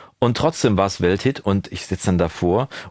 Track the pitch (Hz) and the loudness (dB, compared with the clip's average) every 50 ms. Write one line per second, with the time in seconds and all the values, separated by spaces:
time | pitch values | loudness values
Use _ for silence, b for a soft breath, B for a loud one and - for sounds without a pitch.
0 | B B B _ - 123 120 - 135 160 165 - - 127 107 95 98 98 - - | B B B _ 0 0 2 2 0 0 0 2 2 2 4 2 2 0 0 0
1 | 90 87 92 101 - 131 139 - - 104 98 98 - - - 95 - - 95 92 | 0 2 2 2 0 -2 -2 -2 -2 0 0 0 -2 -4 -10 -12 -8 -6 -6 -4
2 | - - 90 87 87 82 - - - 87 90 110 131 B B B B B | 0 0 2 2 2 0 -2 -2 0 2 2 2 0 B B B B B